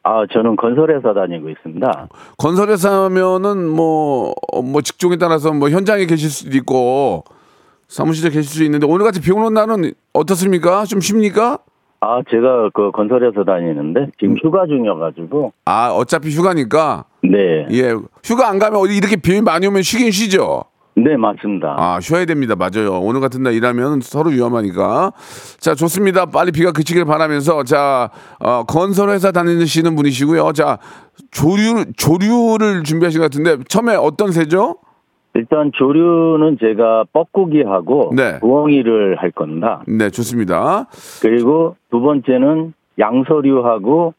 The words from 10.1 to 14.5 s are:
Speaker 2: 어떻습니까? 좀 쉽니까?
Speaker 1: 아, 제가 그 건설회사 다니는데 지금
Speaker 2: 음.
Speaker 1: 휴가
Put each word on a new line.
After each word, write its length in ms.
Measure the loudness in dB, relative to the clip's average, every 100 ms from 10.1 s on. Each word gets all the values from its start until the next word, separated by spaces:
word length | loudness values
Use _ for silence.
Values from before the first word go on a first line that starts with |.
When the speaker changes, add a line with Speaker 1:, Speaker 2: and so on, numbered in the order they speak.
Speaker 2:
어떻습니까? 720 | -2 0 0 2 2 2 2
좀 160 | 0 -2
쉽니까? 580 | 0 2 2 2 0 -2 _ _ _ _
Speaker 1:
아, 220 | -2 -2 0
제가 380 | 0 2 2 0
그 180 | 0 -2
건설회사 520 | 0 0 2 2 0
다니는데 680 | 0 0 -2 -4 -2 -2 -4 _
지금 180 | -2
Speaker 2:
음. 20 | 0
Speaker 1:
휴가 240 | 0